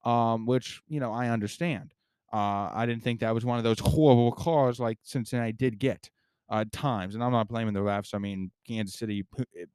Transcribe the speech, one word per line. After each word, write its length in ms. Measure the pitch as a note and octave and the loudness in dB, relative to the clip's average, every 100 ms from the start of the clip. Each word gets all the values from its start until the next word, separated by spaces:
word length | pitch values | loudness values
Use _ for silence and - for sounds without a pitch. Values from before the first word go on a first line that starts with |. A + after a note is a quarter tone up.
| A#2+ | 0
um, 400 | A#2+ A2+ A2+ A2+ | 2 2 2 2
which, 360 | B2+ - - - | 0 -2 -12 -8
you 140 | D3+ | -6
know, 100 | A#2+ | -4
I 160 | A#2 A#2+ | -2 0
understand. 640 | A2+ G#2 - E3+ G#2+ - _ _ _ _ | 0 -2 -2 -4 -4 -8 _ _ _ _
Uh, 400 | G#2+ G2+ G2+ G2 | -2 0 -2 -2
I 120 | G#2+ A#2+ | -2 -2
didn't 180 | A#2 | -2
think 160 | B2 A#2 | -2 -2
that 160 | A2+ A2+ | 0 0
was 80 | |
one 140 | A#2+ A#2+ | 0 0
of 80 | A2+ | 2
those 140 | A2 | 2
horrible 520 | - D#3+ D3+ A#2+ A#2+ | 2 6 8 8 6
calls 480 | - F3 D#3 B2+ A#2+ | 2 0 2 2 0
like 180 | A#2 A2 | -4 -6
Cincinnati 480 | - C3+ A2+ B2 A#2 | -6 -6 -2 -2 -4
did 260 | A2 C3 G#2 | -2 -2 0
get, 320 | C3 G#2+ - _ _ _ - | -2 -4 -10 _ _ _ -4
uh, 100 | A2 | -2
at 120 | G#2+ | -2
times, 440 | - D3 A2 F#2 G#2+ | -2 -2 -2 -4 -2
and 80 | |
I'm 100 | B2 | 0
not 160 | A#2+ G#2+ | 2 0
blaming 240 | A#2 A2 | -2 -2
the 80 | G2+ | 0
refs. 320 | G2+ G2+ G2+ | 0 -2 -4
I 40 | G#2 | -6
mean, 320 | G2+ F#2+ F#2+ - - | -4 -6 -8 -10 -8
Kansas 320 | A2+ G2+ - | -6 -6 -6
City, 280 | A2 G#2 G2 - | -6 -4 -6 -8
who, 80 | C#3+ F2+ | -8 -10
i-, 60 | F2 | -10